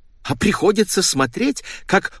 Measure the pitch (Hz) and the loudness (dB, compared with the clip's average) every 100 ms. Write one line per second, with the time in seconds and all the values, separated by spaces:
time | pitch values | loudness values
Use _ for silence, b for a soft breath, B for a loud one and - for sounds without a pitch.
0 | - - - - 208 - 175 214 202 202 | -20 -12 -6 0 0 2 2 2 2 0
1 | 180 135 131 - 262 - B B - 190 | 0 2 0 0 -2 -2 B B -2 0
2 | - - | 0 -8